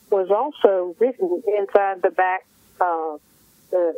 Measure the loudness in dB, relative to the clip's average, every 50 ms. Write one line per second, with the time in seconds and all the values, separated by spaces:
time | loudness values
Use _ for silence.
0 | _ _ 0 0 2 2 0 0 0 -2 0 2 2 4 4 2 -2 -4 -2 0
1 | 0 0 0 -2 -2 -2 -2 -2 -2 -2 -2 -2 0 0 0 0 2 0 -2 -2
2 | -2 -2 0 0 0 0 -2 -4 -8 _ _ _ _ _ _ -4 -2 -2 -2 -4
3 | -4 -6 -8 -10 -14 _ _ _ _ _ _ _ _ _ -2 -2 -2 -2 -4